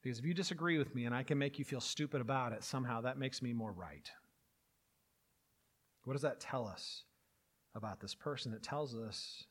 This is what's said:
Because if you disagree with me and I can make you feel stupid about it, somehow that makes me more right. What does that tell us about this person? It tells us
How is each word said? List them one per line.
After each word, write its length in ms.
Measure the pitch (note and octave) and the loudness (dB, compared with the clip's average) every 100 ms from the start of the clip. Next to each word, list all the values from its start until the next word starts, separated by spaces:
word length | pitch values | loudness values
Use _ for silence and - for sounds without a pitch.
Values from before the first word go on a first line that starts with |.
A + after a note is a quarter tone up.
Because 160 | C3 A#2 | -2 0
if 80 | C#3 | 2
you 80 | |
disagree 460 | F3 F#3+ F3 E3+ D#3+ | 2 2 2 4 6
with 160 | C3+ B2+ | 4 2
me 100 | A#2+ | 2
and 80 | |
I 80 | B2 | 2
can 160 | C3+ D3 | 4 4
make 220 | C#3+ C#3 | 4 0
you 60 | C#3+ | -2
feel 160 | C3 | -2
stupid 400 | - - D3+ C#3+ | -2 0 2 2
about 320 | A#2 C3+ B2 | 2 2 2
it, 100 | A2 | -2
somehow 380 | - C3+ B2 A#2 | -2 0 0 2
that 180 | B2 C3 | 0 0
makes 240 | C3 - | -2 0
me 100 | B2 | 0
more 180 | A#2 A2 | 0 -2
right. 380 | F2+ E2+ D2 - - _ _ _ _ _ _ _ _ _ _ _ _ _ _ _ _ _ _ B2+ | -4 -8 -10 -16 -18 _ _ _ _ _ _ _ _ _ _ _ _ _ _ _ _ _ _ -4
What 80 | |
does 100 | C3+ | 2
that 160 | C#3+ A#2+ | 2 0
tell 280 | - C3 A2 | -2 -2 -2
us 360 | F2+ - - - _ _ _ _ _ _ A2 | -6 -8 -10 -14 _ _ _ _ _ _ -8
about 240 | G#2+ F#2+ | -6 -6
this 160 | G2+ - | -8 -6
person? 360 | - C#3 B2 | -4 -2 -4
It 120 | A2 | -6
tells 320 | - C#3+ D3 A#2 | -4 -2 -2 -4
us 480 | A2+ G2+ - - - | -6 -6 -8 -12 -16